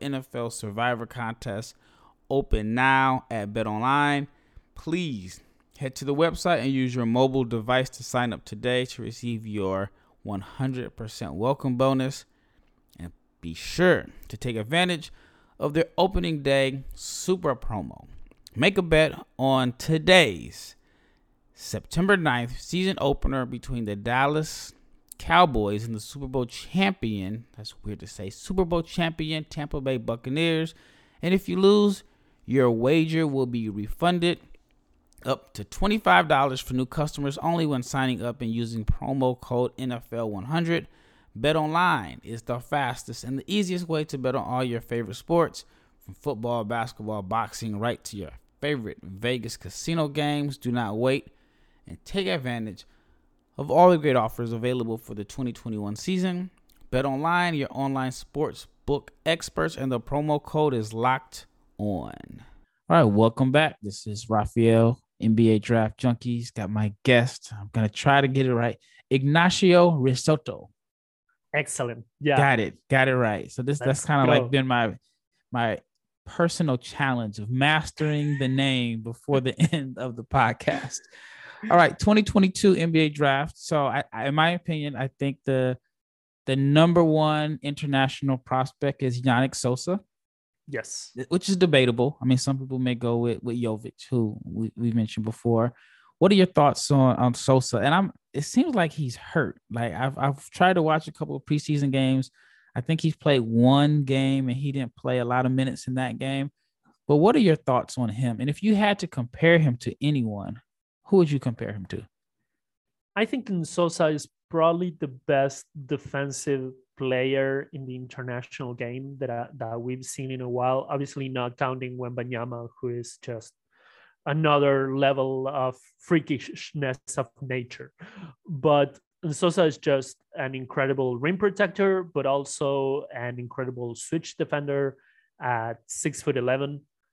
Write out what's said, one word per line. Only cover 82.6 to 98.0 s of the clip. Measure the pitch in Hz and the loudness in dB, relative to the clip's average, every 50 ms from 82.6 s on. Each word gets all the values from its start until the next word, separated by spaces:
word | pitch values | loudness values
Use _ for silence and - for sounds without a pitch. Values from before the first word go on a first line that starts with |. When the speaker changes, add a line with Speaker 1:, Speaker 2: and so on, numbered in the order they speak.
| - 196 185 | 4 4 6
Speaker 1:
N | 156 165 170 | 4 2 2
B | 160 160 | 2 4
A | 156 151 | 2 2
Draft. | 147 147 147 139 135 135 151 160 - | 2 2 2 2 2 2 0 -4 -8
So | - - - 165 151 139 | -12 -6 -2 0 0 2
I, | 127 113 143 - - | 0 0 -2 -4 -6
I, | - 110 117 | -6 -4 -2
in | 139 143 | 0 2
my | 156 160 170 | 4 4 2
opinion, | 175 175 - - 160 151 147 147 135 | 2 0 -4 -4 -4 -4 -4 -6 -6
I | 113 135 135 - - | -6 -6 -6 -6 -4
think | 139 139 135 - _ | -4 -4 -4 -4 _
the, | 139 135 131 127 127 127 - _ _ _ _ _ _ _ _ _ _ _ _ _ | 0 0 2 0 0 -2 -4 _ _ _ _ _ _ _ _ _ _ _ _ _
the | - 135 | -2 0
number | 135 139 139 147 156 165 170 170 175 170 | 2 4 6 6 8 8 8 8 6 6
one | 160 156 156 156 151 151 151 151 151 156 123 | 6 4 4 2 2 0 0 -2 -4 -4 -6
international | - 143 143 - 156 143 139 135 135 131 - - 139 139 131 | -6 -8 -8 -6 -4 0 2 2 2 2 0 -4 -4 -4 -4
prospect | 123 - - 131 131 131 131 - _ 147 139 135 - | -4 -4 -2 -2 -2 -2 -2 -4 _ -4 -4 -2 -2
is | 139 127 123 123 | -2 -2 -2 0
Yannick | 123 131 117 120 135 127 - | 2 2 2 2 2 0 -2
Sosa. | - - 123 127 127 - 175 180 202 - _ _ _ _ _ _ _ _ _ _ _ _ | -2 -2 -2 -2 -2 -2 -4 -4 -4 -6 _ _ _ _ _ _ _ _ _ _ _ _
Speaker 2:
Yes. | - 135 113 - - - - - - - 123 127 | -10 -10 -10 -10 -10 -12 -14 -14 -14 -12 -12 -6
Speaker 1:
Which | - 170 180 - 190 | -2 -2 -2 0 0
is | 196 | 2
debatable. | 180 185 170 147 135 127 123 113 120 123 147 - - | 4 4 6 6 6 6 4 4 2 0 0 -2 0
I | 123 | 2
mean, | 127 131 127 | 2 2 4
some | - 139 135 | 2 0 -2
people | 131 135 131 131 127 | -2 -4 -6 -4 -2
may | 127 123 123 | -2 -2 -2
go | 117 123 120 120 | -2 -2 0 0
with, | 117 120 120 113 - - | 0 0 0 -2 -2 -4
with | 120 117 123 | -4 -4 -2
Jovic, | 117 113 110 107 120 - - - - - | -2 -2 -2 -4 -8 -12 -16 -18 -8 -2
who | 131 120 113 104 - - - | 0 0 0 0 -2 -6 -12
we, | - 82 107 113 107 - | -10 -6 -6 -6 -6 -4
we | 117 120 117 | -4 -2 0
mentioned | 113 117 110 107 - - 107 | 0 0 0 -2 -2 -4 -4
before. | 113 113 - - 120 117 113 117 123 - _ _ _ _ _ _ _ _ - | -6 -6 -2 0 2 2 4 2 0 -2 _ _ _ _ _ _ _ _ 4
What | 165 196 | 4 6
are | 208 | 8
your | 190 185 | 6 6
thoughts | 185 - - 147 143 - - - - | 6 6 6 6 6 4 2 2 4
on, | 147 135 131 127 120 | 6 6 6 6 6
on | - 123 123 120 | 4 2 2 2
Sosa? | - - - 135 131 127 - - | 2 2 4 4 4 4 2 0
And | 110 104 139 160 | 0 2 2 4
I'm, | 190 | 2